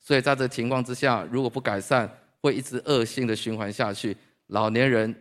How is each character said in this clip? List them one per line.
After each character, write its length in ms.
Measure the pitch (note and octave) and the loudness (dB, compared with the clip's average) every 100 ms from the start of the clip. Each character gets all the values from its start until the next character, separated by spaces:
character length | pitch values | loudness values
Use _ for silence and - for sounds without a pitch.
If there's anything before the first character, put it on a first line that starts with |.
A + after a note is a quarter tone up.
所 140 | - C#3 | 2 2
以 40 | |
在 140 | B2+ C3+ | 4 0
这 120 | B2+ | 0
情 200 | - A#2 | -2 -2
况 160 | C3 | -2
之 120 | A#2+ B2 | -2 0
下， 320 | C#3 A#2 E2 | 0 0 -2
如 100 | A#2+ | -2
果 80 | B2+ | -2
不 120 | C3+ | -2
改 180 | C3 G2+ | -2 -4
善， 300 | - C3 G#2+ - _ _ | 2 2 2 -8 _ _
会 140 | D3 B2+ | -2 0
一 60 | |
直 200 | B2+ B2 - | -4 -8 0
恶 200 | C#3 A2+ | 2 2
性 220 | - A#2+ | -2 -2
的 80 | A2 | -2
循 200 | - A2 | -4 -4
环 160 | G2+ | -6
下 220 | G#2 A2+ | -2 -2
去。 240 | G2+ A2+ G2 _ _ _ | -2 -6 -6 _ _ _
老 220 | G2+ A2 | 0 2
年 200 | A2 C3+ | 4 4
人 240 | A#2 A2 - | 4 0 -4